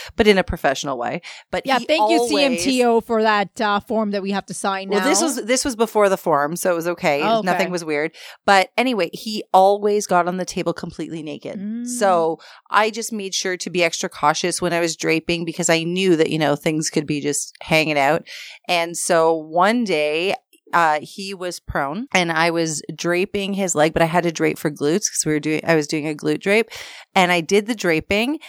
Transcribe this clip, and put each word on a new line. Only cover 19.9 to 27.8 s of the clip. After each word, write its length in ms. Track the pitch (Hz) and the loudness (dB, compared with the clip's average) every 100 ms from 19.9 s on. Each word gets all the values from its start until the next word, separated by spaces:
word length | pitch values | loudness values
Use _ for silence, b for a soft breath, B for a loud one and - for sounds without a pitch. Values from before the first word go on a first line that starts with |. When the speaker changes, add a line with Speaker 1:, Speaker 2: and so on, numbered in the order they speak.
| 151 151 156 190 - _ _ - | 0 2 0 -2 -4 _ _ -2
Speaker 1:
uh, 260 | 165 160 151 | 2 2 2
he 300 | 160 - 190 | -4 -12 -12
was 260 | 185 180 - | -8 -8 -10
prone 480 | - 170 139 185 269 | -8 -4 -4 -6 -4
and 200 | 185 170 | -2 0
I 180 | 160 170 | 2 2
was 320 | 170 160 151 - 156 | 2 -2 -4 -10 -6
draping 560 | 170 175 196 202 196 | -2 0 -2 -4 -4
his 220 | 196 190 151 | -2 -2 2
leg, 160 | 156 | 2
but 100 | 165 | 4
I 40 | 165 | 2
had 180 | 175 | 2
to 80 | 170 | 0
drape 260 | 160 156 151 | 0 -2 0
for 140 | - | -4
glutes 360 | 147 143 190 - | -2 0 0 -2
'cause 140 | - | -4
we 60 | 156 | -2
were 80 | 151 | -2
doing, 220 | 151 156 | 0 -2
I 120 | - 160 | 2 2
was 100 | 147 | 2
doing 220 | 156 151 | -4 -4
a 60 | |
glute 260 | 147 151 147 | -4 -2 -2
drape, 280 | 190 214 220 B B B B | 2 0 0 B B B B
and 160 | 196 175 | 0 2
I 100 | 175 | 2
did 240 | 160 202 208 | 2 0 0
the 100 | |
draping 640 | 220 | -2